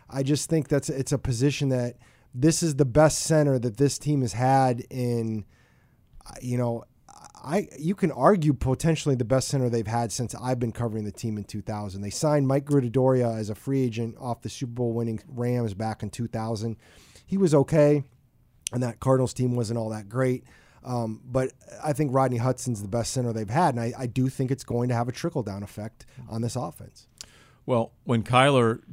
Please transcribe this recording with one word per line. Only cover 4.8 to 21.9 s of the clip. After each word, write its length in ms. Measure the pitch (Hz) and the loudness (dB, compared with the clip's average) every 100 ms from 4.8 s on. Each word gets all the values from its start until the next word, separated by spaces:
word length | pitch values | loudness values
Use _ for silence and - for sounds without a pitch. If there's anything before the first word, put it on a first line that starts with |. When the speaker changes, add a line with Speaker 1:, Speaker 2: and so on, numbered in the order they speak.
| - | -4
Speaker 1:
in, 560 | 127 123 117 113 110 98 _ _ _ _ _ _ - - - | -6 -2 -2 -2 -4 -8 _ _ _ _ _ _ -20 -20 -14
you 160 | 127 123 | -4 -2
know, 280 | 120 117 - _ - - - - | -2 -4 -8 _ -20 -20 -20 -16
I, 260 | - 175 180 - | -4 -4 -4 -6
you 200 | 160 202 | -4 0
can 160 | 180 | 0
argue 400 | 135 147 202 151 | 4 4 6 4
potentially 640 | 135 131 131 165 156 - 131 | 2 0 0 2 2 0 0
the 80 | |
best 240 | 117 131 - | 2 0 2
center 200 | 139 123 | 0 0
they've 160 | 117 | 0
had 280 | 107 117 117 | -2 -2 -4
since 200 | - 117 | -4 -6
I've 260 | 117 123 127 | -6 -4 -2
been 120 | 117 | -4
covering 320 | - 120 107 | -4 -6 -4
the 60 | 104 | -8
team 280 | - 117 107 | -8 -6 -6
in 60 | |
two 180 | 98 107 | -8 -10
thousand. 400 | 98 107 104 95 | -8 -8 -8 -8
They 80 | 101 | -8
signed 360 | - 156 147 135 | -2 2 2 2
Mike 200 | 139 143 | 0 2
Gruttadauria 680 | 143 123 120 131 127 120 113 | 2 2 2 4 4 2 -2
as 140 | 107 | -6
a 40 | |
free 280 | 107 - 135 | -6 -2 0
agent 320 | 127 110 113 113 | 0 -2 -6 -8
off 220 | 131 117 | -8 -8
the 60 | 113 | -8
Super 240 | - 127 | -8 -8
Bowl 200 | 120 120 | -4 -2
winning 280 | 117 117 110 - | -2 -4 -6 -10
Rams 480 | 123 120 123 117 | -4 -2 0 -2
back 280 | 95 110 107 | -4 -6 -6
in 80 | 107 | -8
two 180 | - 117 | -6 -6
thousand. 480 | 113 110 113 113 110 _ - - - - | -4 -4 -4 -6 -8 _ -20 -20 -20 -6
He 120 | 190 | 2
was 160 | 190 | 4
okay, 500 | 151 - 165 147 147 135 _ _ _ _ _ - | 6 4 6 6 6 0 _ _ _ _ _ -8
and 100 | 123 | -4
that 180 | 123 113 | -6 -4
Cardinals 340 | 131 131 123 | 2 2 2
team 220 | - 127 123 | 0 -2 0
wasn't 220 | 110 117 | -2 -4
all 100 | 110 | -6
that 180 | 107 101 | -8 -8
great. 360 | 120 131 127 - - _ _ | -2 0 -2 -6 -20 _ _
Um, 360 | - 120 113 110 | -8 -4 -4 -6
but 280 | 127 127 131 - - - | -6 -4 -4 -6 -20 -10
I 100 | 156 | -6